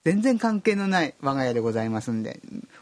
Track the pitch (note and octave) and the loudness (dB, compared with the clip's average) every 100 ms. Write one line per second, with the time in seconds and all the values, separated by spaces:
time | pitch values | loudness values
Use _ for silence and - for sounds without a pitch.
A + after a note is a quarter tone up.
0 | - G3 A#3+ A#3 A3+ G#3+ G3+ G3+ G3 F#3 | 0 2 2 2 0 0 0 0 2 2
1 | D3+ - C#3 C3+ C3 A#2+ A2+ A2+ A2+ A2 | 0 -2 -2 0 0 0 0 0 -2 -2
2 | G#2+ A2+ G#2+ - - - - - | -4 -4 -6 -10 -14 -16 -16 -20